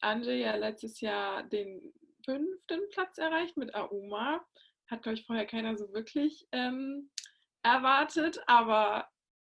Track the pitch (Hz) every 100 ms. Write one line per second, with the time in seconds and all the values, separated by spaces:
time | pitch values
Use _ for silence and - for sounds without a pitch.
0 | 208 220 240 247 220 214 214 214 220 -
1 | 220 202 196 196 - 208 196 190 - -
2 | _ _ - 269 339 381 - 339 403 -
3 | 370 - 320 320 349 294 233 208 - 202
4 | 202 202 262 339 - _ _ _ - 226
5 | 226 220 - 226 208 226 226 208 202 208
6 | 220 294 302 - _ 254 254 262 269 285
7 | 277 - - _ _ _ 233 254 262 269
8 | 294 330 320 - - 240 220 214 208 214
9 | - _ _ _